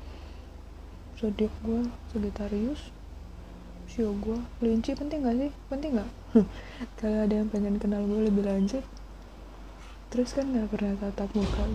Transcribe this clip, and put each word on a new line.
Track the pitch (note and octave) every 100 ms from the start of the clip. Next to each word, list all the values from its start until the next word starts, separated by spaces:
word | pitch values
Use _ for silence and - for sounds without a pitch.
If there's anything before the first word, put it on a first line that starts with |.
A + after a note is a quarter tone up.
| - - - - - - - - - - - -
Zodiak | A3 G#3 G#3+ -
gue | A3 A3+ A#3+ - -
Sagittarius. | A3+ G#3 G3+ G3+ G#3 A3+ D4 - - - - - - - - - - -
Sio | - A3 G3+
gue | G#3 A3+ A#3+ -
Kelinci. | A#3 A3+ A3+
Penting | C4+ C#4+ D4+
gak | C4 A#3
sih? | C#4+ - -
Penting | C#4 D4+ A#3+
gak? | G3+ - - A3+
<laughs> | F#3+ - - - A#3+ -
Kalau | G#3+ G#3+
ada | G#3+
yang | G#3+ G#3+
pengen | G#3 G3+ G3+
kenal | G3+ G3+
gue | G3+ G#3+ A3
lebih | G3+
lanjut, | G3+ G3 G3 C4+ - - - - - - - - - - - - -
terus | A#3+ B3 -
kan | C4+
gak | B3 G#3+
pernah | G#3 G#3 G3+
tatap | G3+ G3 G3+
muka | G#3+ F#3+ - B3